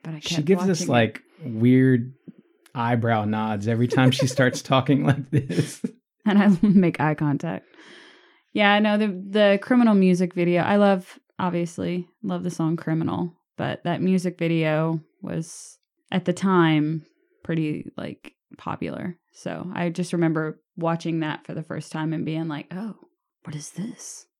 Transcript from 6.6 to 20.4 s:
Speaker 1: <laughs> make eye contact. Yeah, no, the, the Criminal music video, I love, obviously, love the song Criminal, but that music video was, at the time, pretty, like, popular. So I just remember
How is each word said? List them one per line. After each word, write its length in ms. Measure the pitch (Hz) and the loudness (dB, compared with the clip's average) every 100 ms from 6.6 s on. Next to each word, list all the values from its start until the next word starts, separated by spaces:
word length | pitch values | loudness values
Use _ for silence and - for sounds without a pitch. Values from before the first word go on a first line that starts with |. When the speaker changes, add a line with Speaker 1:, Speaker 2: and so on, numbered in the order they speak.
Speaker 1:
<laughs> 60 | 214 | 6
make 320 | 190 170 - | 6 4 2
eye 160 | 151 | -2
contact. 500 | 151 147 143 165 - _ _ - - - _ _ _ _ | 0 0 -2 -4 -8 _ _ -20 -20 -20 _ _ _ _
Yeah, 260 | 208 202 208 | 0 4 4
no, 180 | 214 208 | 4 2
the, 100 | 214 | 0
the 520 | 180 196 208 208 202 | -4 -2 4 4 4
Criminal 320 | - 247 233 | 4 4 6
music 380 | 202 185 180 180 | 6 6 4 0
video, 280 | 180 175 175 | 0 0 2
I 120 | 165 202 | 2 4
love, 420 | 202 190 185 - _ - | 4 2 -4 -20 _ -6
obviously, 680 | 180 175 170 - 180 180 175 _ | -4 -2 -6 -6 -6 -6 -8 _
love 200 | 208 180 | -6 -4
the 60 | 180 | -6
song 240 | - 160 | -2 -2
Criminal, 580 | 165 - 160 165 90 175 _ _ | -2 -2 -2 -2 -4 -6 _ _
but 280 | - 135 - | -8 -6 -6
that 180 | 175 170 | -6 -2
music 360 | 180 185 180 175 | 0 0 0 -4
video 640 | 165 165 156 156 160 160 _ _ | -2 0 0 0 0 -4 _ _
was, 560 | 190 170 160 - - _ _ _ _ | -8 -8 -8 -14 -20 _ _ _ _
at 140 | 185 | -4
the 80 | 180 | -2
time, 720 | 175 190 185 160 156 151 160 - _ _ _ | -2 2 4 4 2 0 -4 -8 _ _ _
pretty, 460 | - 165 151 120 - | -6 -4 -4 -6 -10
like, 380 | - - - - _ _ - | -12 -14 -14 -20 _ _ -16
popular. 600 | - - 85 - - 170 _ | -12 -8 -8 -8 -10 -12 _
So 360 | _ - 82 180 | _ -12 -10 -10
I 140 | - 175 | -6 -6
just 240 | 170 175 | -4 -4
remember 460 | 170 165 160 | 0 0 0